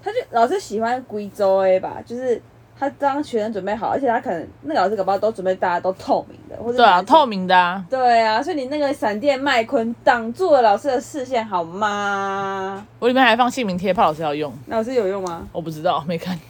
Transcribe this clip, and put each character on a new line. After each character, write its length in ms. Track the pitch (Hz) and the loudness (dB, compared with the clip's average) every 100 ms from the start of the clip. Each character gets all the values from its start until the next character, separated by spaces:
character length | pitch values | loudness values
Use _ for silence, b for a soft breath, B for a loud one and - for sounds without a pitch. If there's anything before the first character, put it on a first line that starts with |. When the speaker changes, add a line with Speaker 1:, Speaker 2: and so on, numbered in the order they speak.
Speaker 1:
他 80 | 381 | -4
就， 80 | 466 - | -6 -2
老 160 | - 233 | 2 2
师 120 | 381 | 0
喜 220 | - 214 | -4 -4
欢 200 | 226 254 | -2 -4
规 240 | 247 208 202 | -6 -10 -10
周 300 | 190 196 190 | 0 2 4
A 220 | 190 185 | 4 2
吧， 220 | 170 - | 0 -10
就 100 | - | -12
是 280 | 240 254 233 - _ _ - | -8 -2 -4 -4 _ _ -6
他 120 | 277 | -6
当 320 | 262 277 277 | -2 -2 -2
学 180 | 294 233 | -2 -2
生 120 | 208 | -2
准 120 | 208 | -4
备 100 | 185 | -4
好， 140 | 220 185 | -4 -2
而 100 | - | 0
且 80 | 262 | 0
他 140 | 233 | 0
可 100 | 254 | -2
能 160 | 175 113 - | -6 -8 -14
那 120 | - | -4
个 60 | 294 | 0
老 100 | 185 | 0
师 60 | 208 | 0
搞 80 | |
不 60 | 185 | 0
好 60 | 196 | 0
都 160 | 214 | 0
准 100 | 220 | -2
备 100 | 185 | -2
大 140 | 185 190 | 0 0
家 120 | 175 | 0
都 100 | 190 | -2
透 320 | 190 - 202 - | -6 -2 -2 -2
明 100 | - - | -18 -18
的， 120 | - | -10
或 80 | 226 | -4
者 60 | 247 | 4
Speaker 2:
对 80 | |
啊， 60 | 226 | 6
Speaker 1:
男 60 | 180 | 6
生 80 | 196 | 6
Speaker 2:
透 180 | 311 | 6
明 220 | 269 196 185 | 6 0 4
的 100 | 185 | 4
啊。 260 | 175 190 175 | 4 -2 -4
Speaker 1:
对 320 | 262 247 233 | 0 4 4
啊， 220 | 220 220 | 4 0
所 100 | 285 | -2
以 40 | 311 | -4
你 100 | 254 | -4
那 120 | 294 | -2
个 140 | 277 | -2
闪 260 | 285 233 208 | 0 -2 0
电 220 | 285 262 | 0 0
麦 240 | 285 254 | 2 0
昆 300 | 226 277 226 233 | 2 0 -2 0
挡 260 | 294 240 226 | 2 2 0
住 160 | 240 370 | -2 4
了 100 | 277 | 6
老 160 | 226 208 | 6 4
师 120 | 285 | 0
的 120 | 254 | -2
视 240 | 277 311 | -4 -10
线 220 | 254 254 220 | -4 -4 -2
好 180 | 180 | -4
吗？ 1200 | 165 185 208 202 202 196 196 196 196 196 190 196 208 - | -4 -4 -2 -2 -2 -2 -4 -4 -6 -6 -6 -8 -14 -2
Speaker 2:
我 100 | 233 | 0
里 60 | |
面 80 | 254 | 4
还 120 | 254 | 4
放 160 | 226 247 | 4 2
姓 160 | 254 220 | 0 -4
名 120 | 180 | -2
贴， 160 | 190 | -2
怕 80 | 185 | 2
老 100 | 185 | 2
师 80 | 156 | 2
要 120 | 160 | -4
用。 180 | 147 147 143 - | -4 -6 -10 -6
Speaker 1:
那 100 | 226 | -4
老 60 | |
师 100 | 220 | -2
有 160 | 254 190 | -2 -2
用 140 | 196 | -4
吗？ 240 | 185 170 190 | -6 -8 -10
Speaker 2:
我 100 | 180 | -10
不 80 | 165 | -10
知 120 | 151 | -4
道， 220 | 170 156 151 | -2 -2 -4
没 120 | 165 | -6
看。 200 | 180 175 | -6 -8